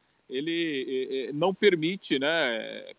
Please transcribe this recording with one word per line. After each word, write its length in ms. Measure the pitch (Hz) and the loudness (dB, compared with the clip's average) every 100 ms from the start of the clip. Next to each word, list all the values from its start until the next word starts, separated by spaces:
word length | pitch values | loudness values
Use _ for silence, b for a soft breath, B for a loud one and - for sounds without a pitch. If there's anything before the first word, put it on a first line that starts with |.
| _ _ - | _ _ -8
ele, 560 | 127 156 165 165 139 127 | -6 -2 -2 -2 -2 -2
é, 400 | 131 131 135 120 | -4 -2 -4 -4
é, 40 | |
não 220 | 147 180 | 0 0
permite, 640 | 190 208 175 160 196 - - | 4 4 4 2 -2 -2 0
né, 760 | 143 165 135 113 110 110 92 | 2 2 2 0 -6 -10 -14